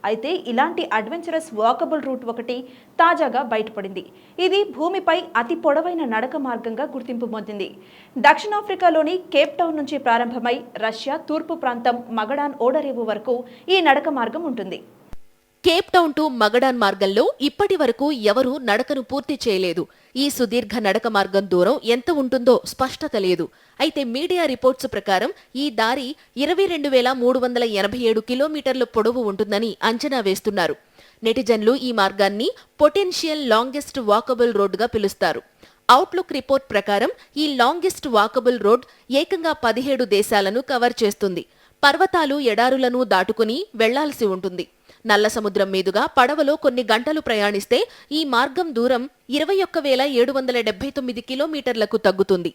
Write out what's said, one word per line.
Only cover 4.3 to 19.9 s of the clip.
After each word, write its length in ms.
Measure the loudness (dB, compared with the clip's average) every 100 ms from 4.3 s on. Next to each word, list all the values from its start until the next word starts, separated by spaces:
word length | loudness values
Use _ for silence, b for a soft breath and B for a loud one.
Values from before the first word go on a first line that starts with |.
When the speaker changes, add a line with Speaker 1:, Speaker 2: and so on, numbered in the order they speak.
| B
Speaker 1:
ఇది 260 | 0 2
భూమిపై 580 | 0 -2 -2 0 0 0 0 -4
అతి 180 | -2
పొడవైన 500 | 0 2 2 0 -4
నడక 320 | -2 -2 -4 -6
మార్గంగా 480 | -6 -6 -8 -6
గుర్తింపు 420 | -8 -8 -10 -8 -6
పొందింది. 500 | -8 -10 -10 -10 -12 B B B 2
దక్షిణాఫ్రికాలోని 1000 | 4 4 0 -4 -4 2 2 4 0 -4
కేప్ 420 | 0 2 2 0
టౌన్ 180 | -2 -2
నుంచి 220 | -4 -4
ప్రారంభమై 640 | 0 0 0 -4 -4 -4 -6 -6
రష్యా 380 | -6 -4 -6 -6
తూర్పు 380 | -4 -6 -4
ప్రాంతం 480 | -4 -4 -2 -2 -2 -6
మగడాన్ 440 | -6 -4 -4 -4 0
ఓడరేవు 440 | 0 0 -4 -6
వరకు 400 | -4 -6 -4 -4 -6 B B
ఈ 120 | 2
నడక 280 | 4 4 2
మార్గం 360 | -2 -4 -4
ఉంటుంది. 380 | -6 -6 -8 -10 -14 _ _ -16 -16 _ _ _ 2
Speaker 2:
కేప్ 260 | 2 4
టౌన్ 180 | 2 4 0
to 100 | -2
మగడాన్ 500 | 2 2 4 2 2
మార్గంలో 540 | 0 2 0 2 2 0
ఇప్పటి 360 | -4 0 0 2
వరకు 360 | 0 0 -2
ఎవరూ 460 | 2 2 2 0 -2
నడకను 440 | 0 0 0 -6
పూర్తి 360 | -4 -8 -6 -4 -2
చేయలేదు. 380 | 0 0 -2 -6